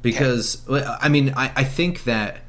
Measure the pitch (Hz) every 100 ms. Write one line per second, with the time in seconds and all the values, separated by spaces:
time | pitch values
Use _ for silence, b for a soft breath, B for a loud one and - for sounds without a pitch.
0 | 120 117 135 120 110 - - 135 120 113
1 | 147 147 139 131 131 - 135 - 175 175
2 | 123 113 104 -